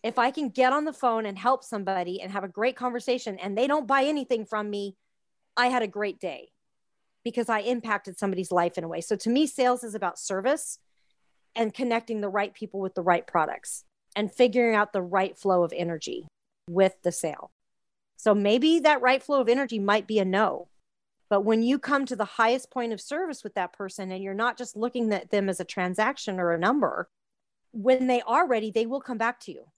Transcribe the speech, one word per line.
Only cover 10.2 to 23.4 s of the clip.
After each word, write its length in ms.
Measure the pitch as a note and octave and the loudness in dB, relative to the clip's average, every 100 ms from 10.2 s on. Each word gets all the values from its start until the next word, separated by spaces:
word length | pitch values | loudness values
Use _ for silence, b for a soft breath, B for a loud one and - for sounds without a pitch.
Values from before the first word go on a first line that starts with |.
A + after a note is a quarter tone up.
| - F#3+ A3 D4+ - - _ _ _ _ _ _ _ A#3 | -6 -2 0 -2 -4 -12 _ _ _ _ _ _ _ -4
and 180 | A3 | -4
connecting 460 | - B3 A#3 A#3 A3 | -2 -2 -2 -2 -6
the 80 | G3+ | -2
right 260 | G3+ G3 | -2 -4
people 240 | - G#3+ G3 | -6 -10 -6
with 160 | F#3+ | -6
the 80 | F#3+ | -2
right 240 | F3 F3 - | 2 2 2
products 580 | E3+ D3+ - - - _ _ _ | 0 0 -4 -10 -12 _ _ _
and 180 | G3+ G#3 | -6 -6
figuring 440 | - B3 B3 A#3 G#3+ | 4 4 6 4 4
out 160 | G#3 | 2
the 100 | G3 | -2
right 340 | F3+ F#3+ F#3+ - | 0 0 0 -2
flow 280 | G3 F#3 | 2 4
of 80 | E3+ | 2
energy 540 | - E3+ D#3+ - B2 D#3 _ _ _ - | 0 -4 -4 -6 -10 -12 _ _ _ -4
with 260 | E3+ F#3+ - | 2 2 2
the 80 | F3 | -4
sale. 400 | - D#3+ - - _ _ _ _ _ _ - | -2 -6 -8 -16 _ _ _ _ _ _ -2
So 160 | A3 | 2
maybe 460 | G#3 G3+ A#3 D4+ E4 | 4 4 4 4 4
that 200 | D4+ C#4+ | 4 4
right 220 | B3+ C4 | 4 2
flow 180 | - C#4 | 2 0
of 80 | A#3 | 4
energy 300 | B3+ C4+ A3+ | 2 0 0
might 260 | G3 G#3+ G3+ | 2 2 2
be 140 | G#3+ | 0
a 40 | |
no, 440 | F#3 F#3+ G#3+ - F3 _ _ _ _ _ _ | 2 4 2 0 -12 _ _ _ _ _ _
but 120 | G3+ | 2
when 220 | G#3 A3 | 4 2
you 160 | A#3 C#4 | 2 0
come 280 | - C#4 C4 | 0 0 0
to 100 | A3+ | -4
the 80 | |
highest 460 | G#3 - A3+ B3+ - | -4 2 2 2 -2
point 220 | C4 A#3 | -6 -4
of 80 | G#3+ | -6
service 420 | - D4 F#4 C#4 | -6 -6 -6 -8